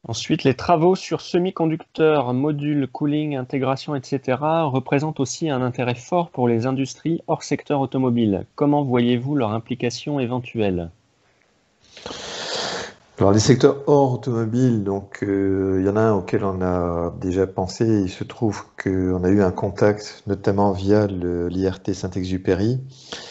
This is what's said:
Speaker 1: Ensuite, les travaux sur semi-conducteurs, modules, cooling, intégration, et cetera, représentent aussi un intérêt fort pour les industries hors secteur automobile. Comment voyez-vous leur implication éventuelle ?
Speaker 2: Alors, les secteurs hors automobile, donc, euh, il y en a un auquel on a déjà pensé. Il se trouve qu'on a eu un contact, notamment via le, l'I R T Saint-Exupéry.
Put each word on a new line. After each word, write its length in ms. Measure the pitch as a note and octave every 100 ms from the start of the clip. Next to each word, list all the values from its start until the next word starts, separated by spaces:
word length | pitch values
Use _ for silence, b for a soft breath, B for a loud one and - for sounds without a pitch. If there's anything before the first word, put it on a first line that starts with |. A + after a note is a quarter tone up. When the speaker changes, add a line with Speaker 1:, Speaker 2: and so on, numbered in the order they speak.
| -
Speaker 1:
Ensuite, 360 | A2 - D#3+ C#3
les 100 | B2
travaux 400 | - E3+ E3+ F#3
sur 240 | - D#3
semi-conducteurs, 1120 | - F3+ F3+ - E3 D#3+ - - D#3 D3+ B2
modules, 540 | B2 D3 D3 D3 D3 C3
cooling, 480 | - D3 D3+ D3+ C#3
intégration, 580 | B2+ C#3 B2+ C3 -
et 60 | C#3+
cetera, 640 | - C#3 - B2+ D3+ E3
représentent 560 | D#3 C3 B2+ C#3+ D#3 D#3
aussi 300 | C3+ - E3
un 120 | C3
intérêt 340 | B2+ B2 B2 B2
fort 360 | - F3+ E3+
pour 160 | - A#2+
les 180 | A#2 B2
industries 560 | C3+ C3 - D#3 E3+ -
hors 160 | E3
secteur 380 | - C#3+ - C#3+
automobile. 640 | C3+ C3 C3 A#2+ A2+ F#2 G2 -
Comment 280 | D3 D3
voyez-vous 520 | C#3 B2 A#2+ B2 C3 D3
leur 160 | A2
implication 680 | A2+ - B2 A#2+ - - D3
éventuelle ? 720 | A#2+ B2 A#2+ A#2 G#2 F2+ E2+ _ _ _ _ _ _ _ _ _ B B B B B B B B B B B B _ -
Speaker 2:
Alors, 160 | G2
les 60 | G#2
secteurs 440 | G#2 B2+ C#3 - -
hors 260 | D3 C3+
automobile, 720 | A#2+ A#2+ A2+ A2+ A#2+ B2+ A2+ G2
donc, 380 | G2 F#2+ -
euh, 580 | G2+ G2 G2 G2 F#2+ F#2+
il 40 | F#2+
y 40 |
en 80 | G#2
a 40 |
un 120 | A2
auquel 320 | G2+ F#2 A2 G2+
on 160 | F#2
a 520 | F#2 F2+ F2 E2+ E2+ E2+
déjà 260 | F#2 F#2 F#2+
pensé. 400 | F#2+ F#2 - A2+
Il 240 | G#2 F#2
se 140 | -
trouve 400 | G#2+ - A2 G2+ - -
qu'on 440 | G2 F#2+ F#2 F#2 F2+
a 40 |
eu 120 | G2+
un 100 | F#2+
contact, 720 | F2+ G#2 F#2 G#2 G2+ - - -
notamment 460 | G2 G#2+ G2 G2+
via 360 | F#2 G2 G#2 G#2
le, 420 | F#2 F2 F2 F2
l'I 180 | F2+ F#2+
R 140 | F#2
T 120 | -
Saint-Exupéry. 880 | F#2 F#2+ G2 F#2 F#2 G2 F#2 G#2+ B2+ C3 B B B B